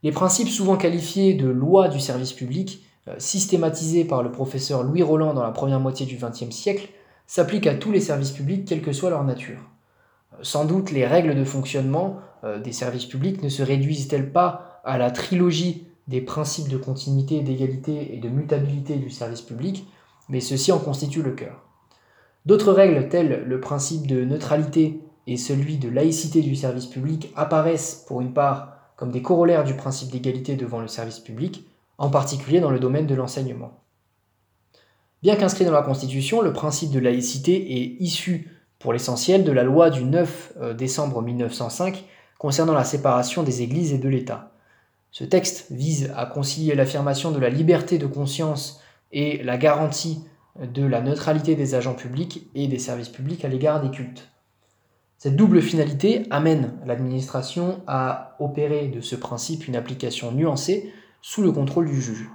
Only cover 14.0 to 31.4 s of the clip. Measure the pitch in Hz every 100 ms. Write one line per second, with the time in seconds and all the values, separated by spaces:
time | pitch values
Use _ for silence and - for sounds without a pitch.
14 | 135 143 135 175 180 - - - - 131
15 | 123 123 - 180 175 156 175 165 - _
16 | - 127 131 151 151 - 143 131 135 135
17 | - 135 135 156 135 131 131 131 - 151
18 | 143 123 117 131 151 147 139 143 139 143
19 | 123 - 117 117 - 117 165 190 - _
20 | _ _ _ 131 123 135 - 175 143 139
21 | 143 160 143 - - - _ _ _ _
22 | _ _ _ _ 147 208 208 185 196 151
23 | 131 175 160 123 127 127 127 143 135 160
24 | 139 131 127 147 - 151 151 165 156 -
25 | - _ - 123 - 139 147 151 123 127
26 | 156 156 160 165 139 135 131 123 123 131
27 | 139 160 - - 151 156 160 160 - -
28 | - 127 127 135 143 143 - - _ _
29 | 127 123 - 175 170 170 143 135 135 135
30 | 127 127 131 127 131 139 120 117 113 -
31 | 113 110 - 110